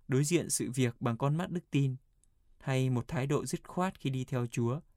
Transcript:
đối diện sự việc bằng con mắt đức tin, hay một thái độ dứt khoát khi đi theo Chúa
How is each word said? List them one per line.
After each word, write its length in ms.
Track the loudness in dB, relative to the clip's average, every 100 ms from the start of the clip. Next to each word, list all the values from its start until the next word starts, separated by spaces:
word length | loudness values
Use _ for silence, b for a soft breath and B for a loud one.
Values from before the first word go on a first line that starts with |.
| 0
đối 160 | 2
diện 260 | 4 2 2
sự 200 | -2 -2
việc 260 | 0 0 0
bằng 160 | -2 0
con 200 | 0 0
mắt 140 | -2
đức 200 | -6 0
tin, 260 | 2 2 -2 _ _ _ _ _ -10
hay 320 | -2 0 2
một 180 | 0 -2
thái 180 | -2 0
độ 200 | 0 -2
dứt 220 | -6 -6
khoát 320 | -4 -4 -2
khi 100 | -4
đi 140 | -4
theo 220 | -2 -2 -2
Chúa 340 | 0 -2 -2 -8